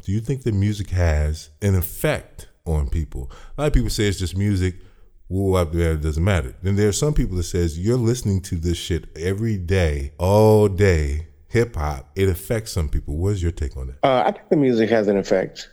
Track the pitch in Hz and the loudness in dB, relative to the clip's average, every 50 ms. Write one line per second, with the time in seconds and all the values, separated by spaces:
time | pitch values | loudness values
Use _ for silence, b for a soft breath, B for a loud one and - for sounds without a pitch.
0 | - - 98 110 110 117 139 131 - 120 104 98 98 104 104 - - - 90 90 | -6 -4 -4 -2 -2 -4 -4 -4 -2 -2 0 2 2 0 0 -2 -4 -2 0 2
1 | 87 82 76 76 76 76 76 - - - - - 107 101 95 90 87 - - - | 2 2 2 2 0 0 -2 -4 -10 -16 -8 -2 0 2 2 2 0 -2 -4 -4
2 | - 156 135 95 - - - - - - - _ - 85 80 76 71 69 - 82 | -2 -2 -2 -2 -6 -12 -20 -20 -20 -20 -20 _ -4 -2 0 0 0 0 -2 -2
3 | 78 - - - 64 B B B B B B - 143 151 - 131 117 101 - - | -4 -4 -8 -10 -12 B B B B B B -4 0 2 2 2 2 2 0 0
4 | 107 101 98 - 92 82 85 95 101 104 101 92 92 92 87 b b b b b | 0 0 0 -2 -4 -4 -2 0 0 0 2 2 0 0 -2 b b b b b
5 | b b b - - - 90 95 98 95 92 92 87 78 82 85 85 82 80 76 | b b b -20 -12 -6 -4 -2 0 2 2 2 2 2 0 0 0 0 0 0
6 | 76 80 73 78 85 104 98 85 69 64 - - 87 95 101 98 104 107 98 - | -2 -2 0 2 2 2 2 2 0 -4 -8 -6 -4 -2 2 2 2 2 2 0
7 | 147 151 151 - 127 - 92 90 85 - - 90 87 82 73 82 92 110 123 127 | 0 0 2 2 0 0 0 -4 -4 -2 0 0 0 0 -2 -2 0 0 0 2
8 | 113 113 - - - 107 98 92 - - 92 85 80 87 85 - - - 90 76 | 2 0 0 0 0 0 0 -2 -2 -4 -6 -4 -2 -2 -2 -2 -4 -4 -4 -6
9 | - - - 76 82 92 98 101 113 113 107 95 87 80 98 95 87 78 73 71 | -6 -10 -10 -6 -4 -4 -4 -2 -2 -2 -2 -4 -2 0 2 2 2 2 0 -2
10 | 69 69 - - 87 92 101 107 110 110 107 107 104 101 98 85 104 98 87 78 | -6 -8 -6 -2 0 2 4 6 6 8 8 6 6 4 4 4 4 4 4 4
11 | 73 69 71 78 78 - - - - - - 117 117 117 - 80 76 76 71 65 | 2 0 -2 -4 -6 -10 -16 -20 -10 -2 0 0 0 0 -2 -4 -4 -4 -6 -8
12 | - - - 98 98 95 87 - - - 123 110 107 - - 92 78 71 - - | -12 -8 -4 0 0 0 0 -2 -4 -4 -4 -4 -6 -4 -4 -4 -2 0 -2 -2
13 | - - 73 78 87 101 104 92 87 85 82 - 76 67 - 65 65 65 65 - | -2 -4 -4 -2 -2 -2 -2 0 -2 -4 -2 -4 -6 -8 -8 -8 -10 -12 -4 -2
14 | - 139 131 123 - - 208 - - - 190 156 139 127 120 110 113 104 117 110 | 0 2 2 2 2 0 -2 -4 -2 0 2 2 2 2 2 2 2 2 2 2
15 | 104 104 101 98 92 - 104 92 101 - - - - - | 2 2 2 0 0 0 0 0 0 -4 -8 -14 -20 -20